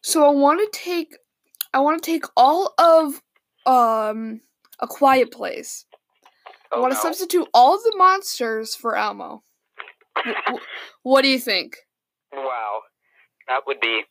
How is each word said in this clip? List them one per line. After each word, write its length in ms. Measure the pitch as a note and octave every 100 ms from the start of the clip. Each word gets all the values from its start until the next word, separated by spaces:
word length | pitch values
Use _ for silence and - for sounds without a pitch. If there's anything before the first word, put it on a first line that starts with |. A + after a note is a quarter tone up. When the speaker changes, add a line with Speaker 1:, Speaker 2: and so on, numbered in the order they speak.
Speaker 1:
So 240 | - D#4+ D4
I 40 |
wanna 360 | C#4+ C#4 E4 G#4
take, 460 | - F4 F4 D#4 _ _ _ _ _ -
I 60 | C4+
wanna 180 | D4 E4
take 260 | E4 E4 - -
all 380 | B3+ E4 G4 -
of, 440 | E4 D#4+ D#4 - _ _ _ _
um, 760 | - B3+ A#3 A3 G#3+ A3 A3 A3 _ _ _ -
A 60 | A#3+
Quiet 460 | - C#4 C4 A#3
Place. 540 | A#3+ F#3+ - - - _ _ _ _ _ _ -
I 40 | _ _ A#3+
Speaker 2:
Oh, 60 |
Speaker 1:
wanna 120 | B3+
Speaker 2:
no. 60 | C4+
Speaker 1:
substitute 480 | E4 - F4+ F4+ -
all 200 | A#3+ B3+
of 80 | G4+
the 120 | A#4 G#4
monsters 800 | F#4 F#4+ F#4+ - A#3 A3 A3 -
for 200 | A#3 G#3+
Elmo. 460 | G#3+ G3+ F3 A3 _ _ _ _ - _ _ -
W-, 160 | A#3 - G#3+
w-, 180 | A#3+ - - - _
what 200 | B3 C4+
do 60 | C4+
you 100 | C4
think? 380 | A#3+ F#3+ - - _ _ _ _ _
Speaker 2:
Wow. 500 | C#3 C3+ A#2+ A2 G#2+ _ _ _ _ _ _ -
That 140 | B2+ C3+
would 140 | C3+
be 220 | A2+ A2 -